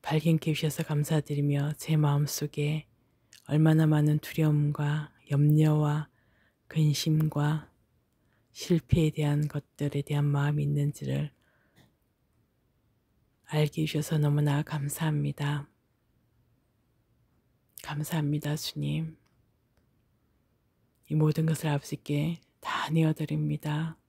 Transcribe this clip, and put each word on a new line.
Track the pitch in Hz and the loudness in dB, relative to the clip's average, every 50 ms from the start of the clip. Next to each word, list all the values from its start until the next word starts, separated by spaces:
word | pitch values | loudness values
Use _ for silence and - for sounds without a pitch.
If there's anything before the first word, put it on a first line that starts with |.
| - | -4
발견케 | - 151 156 151 170 165 156 - 165 | -2 -2 0 2 2 2 2 2 -2
해주셔서 | 151 - - 156 - - | -4 -2 -2 -4 -4 -4
감사드리며 | 160 - 156 147 147 - 160 156 143 - 151 143 143 143 143 143 143 147 151 | -6 -2 -2 -2 0 0 0 -2 -2 -2 -4 -2 0 0 0 0 -2 -4 -4
제 | - - - 160 | -8 -4 0 2
마음속에 | 151 151 147 143 143 147 143 - - 147 147 - - 147 147 151 156 - _ _ _ _ _ _ _ _ _ - - _ | 2 4 4 2 2 0 -2 -4 -6 -6 -6 -4 -4 -4 -2 -4 -4 -8 _ _ _ _ _ _ _ _ _ -20 -20 _
얼마나 | - - 151 156 160 156 156 160 | -2 2 4 6 6 6 6 6
많은 | 151 156 151 147 151 151 151 | 4 4 4 4 4 2 2
두려움과 | - - - - 160 151 151 147 147 147 147 - 147 147 147 151 147 147 _ _ _ - | -2 -4 -2 0 2 2 4 2 2 0 0 -2 -2 -2 -2 -2 -4 -8 _ _ _ -2
염려와 | 143 139 147 151 151 151 156 156 151 151 151 147 147 151 147 - _ _ _ _ _ _ _ _ _ _ _ _ | 0 4 4 6 6 6 6 4 4 4 2 2 0 -2 -4 -8 _ _ _ _ _ _ _ _ _ _ _ _
근심과 | - 160 156 151 143 - - 160 156 156 156 156 - 147 147 147 156 156 - - _ _ _ _ _ _ _ _ _ _ _ _ _ _ _ _ | -2 2 2 2 2 0 0 0 2 2 2 0 0 0 0 0 0 -2 -6 -10 _ _ _ _ _ _ _ _ _ _ _ _ _ _ _ _
실패에 | _ - - - 180 165 - _ - - 160 156 | _ -16 -2 0 0 0 2 _ 2 4 4 0
대한 | - - 151 147 143 147 151 147 | 0 0 0 0 2 0 0 -2
것들에 | - 147 - _ _ - 147 143 139 143 | -4 -8 -10 _ _ -6 -6 -4 -2 -4
대한 | 143 - 147 143 143 | -4 -2 -2 0 0
마음이 | 147 143 143 143 147 147 147 143 | 0 0 0 0 0 0 -2 -2
있는지를 | 143 143 143 143 147 143 - 143 135 131 139 151 143 _ _ _ _ _ _ _ _ _ _ - _ _ _ _ _ _ _ _ _ _ _ _ _ _ _ _ _ _ _ _ _ _ _ _ _ _ _ _ _ _ _ _ | -2 0 0 0 -2 -4 -4 -6 -4 -4 -4 -4 -6 _ _ _ _ _ _ _ _ _ _ -20 _ _ _ _ _ _ _ _ _ _ _ _ _ _ _ _ _ _ _ _ _ _ _ _ _ _ _ _ _ _ _ _
알게 | - - 151 151 147 - - 156 | -4 0 0 0 0 0 -4 -4
해주셔서 | 151 - 156 151 - 165 151 | -2 -2 -4 -2 0 0 2
너무나 | 147 147 147 147 147 147 143 143 151 | 2 2 2 2 2 2 0 0 -2
감사합니다. | - - 151 139 143 - - 165 156 151 147 147 143 143 - 147 143 147 143 143 - _ _ _ _ _ _ _ _ _ _ _ _ _ _ _ _ _ _ _ _ _ _ _ _ _ _ _ _ _ _ _ _ _ _ _ _ _ _ _ _ _ - - | -2 -4 -6 -6 -6 -6 -4 -2 -2 -2 -2 -2 -4 -4 -4 -4 -4 -4 -4 -8 -12 _ _ _ _ _ _ _ _ _ _ _ _ _ _ _ _ _ _ _ _ _ _ _ _ _ _ _ _ _ _ _ _ _ _ _ _ _ _ _ _ _ -18 -12
감사합니다, | - 151 147 151 - - 160 147 143 147 147 - 147 151 | -8 -6 -6 -6 -4 -2 -2 0 0 -2 -2 -2 -4 -4
주님. | 151 - - - 147 147 143 147 156 160 160 156 _ _ _ _ _ _ _ _ _ _ _ _ _ _ _ _ _ _ _ _ _ _ _ _ _ _ _ _ _ _ _ _ _ _ _ _ _ _ _ | -4 -4 -8 -6 -6 -4 -4 -2 -4 -4 -6 -10 _ _ _ _ _ _ _ _ _ _ _ _ _ _ _ _ _ _ _ _ _ _ _ _ _ _ _ _ _ _ _ _ _ _ _ _ _ _ _
이 | 151 | 0
모든 | 156 151 156 151 - 160 | 2 2 2 2 2 0
것을 | 160 156 143 - 156 | 0 0 -2 -2 -2
아버지께 | 147 143 - - - - _ - 147 147 143 160 170 - _ _ _ _ | -2 -2 -4 -6 -12 -12 _ -4 -4 -2 -2 -2 -4 -8 _ _ _ _
다 | - - - - - - | -10 -8 -6 -6 -4 0
내어드립니다. | 156 160 160 156 156 - 156 - 151 151 151 151 151 151 - 151 151 151 160 160 160 _ _ | 2 2 2 2 2 -2 -4 -4 -4 -2 -2 -2 -4 -4 -4 -4 -4 -4 -4 -6 -8 _ _